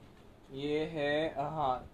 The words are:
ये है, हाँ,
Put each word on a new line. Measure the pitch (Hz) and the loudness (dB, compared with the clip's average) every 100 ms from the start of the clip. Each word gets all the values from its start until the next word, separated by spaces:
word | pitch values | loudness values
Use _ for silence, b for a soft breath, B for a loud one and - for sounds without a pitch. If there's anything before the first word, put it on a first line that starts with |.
| - - - - - | -20 -20 -20 -20 -12
ये | 135 143 151 | -6 0 0
है, | 156 165 143 147 156 | 0 0 2 4 2
हाँ, | 147 147 156 135 127 - | 0 -2 0 0 0 -4